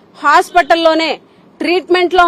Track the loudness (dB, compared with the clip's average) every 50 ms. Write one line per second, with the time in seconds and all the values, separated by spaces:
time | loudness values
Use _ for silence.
0 | _ _ _ -6 -2 0 2 2 0 0 0 -2 0 2 0 0 2 0 0 0
1 | -2 -4 -6 -8 -12 _ _ _ _ _ _ _ -6 -4 -4 -4 -2 -2 -2 0
2 | 0 0 2 2 2